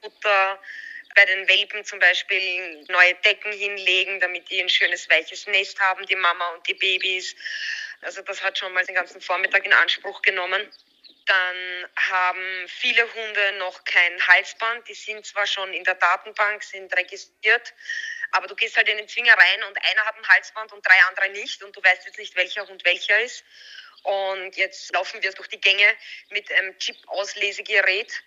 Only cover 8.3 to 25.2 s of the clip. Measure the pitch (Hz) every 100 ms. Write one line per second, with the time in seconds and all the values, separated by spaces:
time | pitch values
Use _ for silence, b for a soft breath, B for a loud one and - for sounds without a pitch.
8.3 | 185 190 - 190 185 180 185 175 - -
9.3 | 180 226 202 196 135 175 - 196 190 202
10.3 | 190 180 190 208 - _ _ - _ -
11.3 | 190 180 180 180 180 180 - 190 185 185
12.3 | 185 185 185 180 - - 226 233 220 220
13.3 | 214 196 196 180 - - 190 175 180 185
14.3 | 185 190 - 226 233 226 202 - 214 -
15.3 | 202 202 202 190 170 185 185 180 196 220
16.3 | 214 208 208 - 196 190 180 185 196 -
17.3 | _ 214 233 - B B B B B B
18.3 | - - 202 226 233 220 208 208 233 240
19.3 | 196 180 202 202 202 165 208 214 - -
20.3 | 190 - 220 214 202 208 190 180 185 196
21.3 | 202 254 - 202 - 185 185 - - 202
22.3 | 185 180 208 190 185 180 185 - 208 247
23.3 | - B B B B B B - 196 190
24.3 | 190 190 180 185 - - 175 165 220